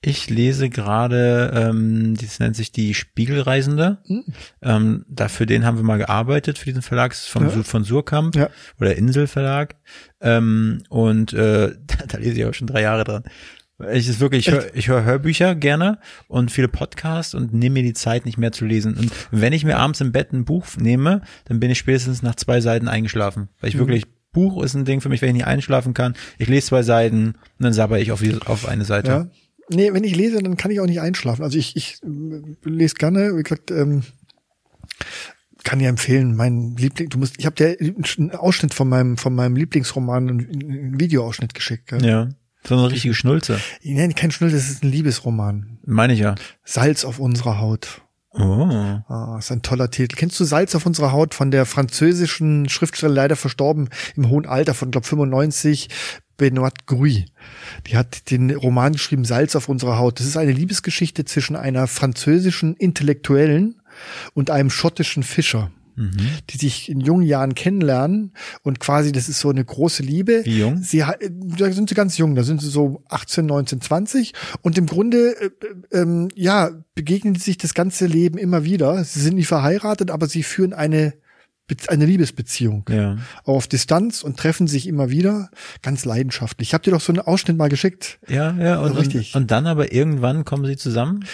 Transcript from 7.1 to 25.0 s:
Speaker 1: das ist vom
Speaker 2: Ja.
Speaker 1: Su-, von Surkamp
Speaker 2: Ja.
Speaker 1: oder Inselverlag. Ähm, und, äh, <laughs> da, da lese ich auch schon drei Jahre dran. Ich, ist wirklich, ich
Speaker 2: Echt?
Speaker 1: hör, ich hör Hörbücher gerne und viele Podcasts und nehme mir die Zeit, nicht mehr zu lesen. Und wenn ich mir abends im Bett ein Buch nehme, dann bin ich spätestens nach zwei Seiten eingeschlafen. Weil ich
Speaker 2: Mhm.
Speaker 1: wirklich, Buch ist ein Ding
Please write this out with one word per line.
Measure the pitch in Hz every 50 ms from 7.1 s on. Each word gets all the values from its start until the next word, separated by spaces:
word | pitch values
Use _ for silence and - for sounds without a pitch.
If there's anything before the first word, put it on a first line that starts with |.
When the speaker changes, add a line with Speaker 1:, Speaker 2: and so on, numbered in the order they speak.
Speaker 1:
das | - -
ist | - -
vom | - 117 113
Speaker 2:
Ja. | -
Speaker 1:
Su-, | 98 110
von | 107 - - 113 104
Surkamp | 101 117 139 143 - - 147 156 165 160
Speaker 2:
Ja. | 156 143 - - - - - - _
Speaker 1:
oder | 107 101 92
Inselverlag. | - 101 123 131 139 147 139 - 143 139 135 139 143 147 147 - _ _ _ - - - - _ _
Ähm, | - 120 117 117 117 113 110 110 110 110 113 - - _
und, | - 113 113 113 110 110 110 107 -
äh, | 107 107 110 107 104 104 98 - -
<laughs> | -
da, | 143 - - - -
da | - -
lese | 110 117 117 117
ich | 110 113
auch | 110
schon | - 120
drei | 113 127 113
Jahre | 107 107 110 113 110
dran. | - 107 104 113 - - - - - - - _ _ _ _ - - 110
Ich, | 127 120 123
ist | 120 107
wirklich, | 135 143 135 131 113 -
ich | 156
Speaker 2:
Echt? | 143 120
Speaker 1:
hör, | - -
ich | - 104 110
hör | 127 123 110
Hörbücher | 113 123 139 139 160 160 - 175 185 180
gerne | 160 143 143 143 151 170 196 214 214 _ - - - - _
und | - 127 123 120
viele | 123 - 127 123
Podcasts | - - 139 - - - - 160 160 165 165 - -
und | 127 127 117 107
nehme | 113 120 123 131
mir | 135 127
die | 123 117
Zeit, | - - 117 113 120 -
nicht | 120 110 113
mehr | 117 117
zu | 110 - 117
lesen. | 110 113 110 104 110 110 -
Und | 113 117 - - - -
wenn | - 110 107 120 151
ich | 160 147
mir | 156 147 120
abends | 117 139 151 -
im | 143 127
Bett | 117 135 139 - -
ein | 131 123
Buch | 117 147 180 175 - - -
nehme, | 113 113 120 127 135 160 190 202 - - - - _
dann | - 123 113
bin | 117 123
ich | 127 -
spätestens | - - 131 131 123 127 131 120 120
nach | 120 113
zwei | - - - 123 123
Seiten | 113 117 113 117 117 117
eingeschlafen. | 117 110 110 107 - 113 104 101 98 - 104 98 _ _
Weil | - 123
ich | 107
Speaker 2:
Mhm. | -
Speaker 1:
wirklich, | 127 135 123 117 107 _ _ _ _ _
Buch | - 165 185 196 190 180 -
ist | 135 127
ein | 139 135
Ding | 131 135 135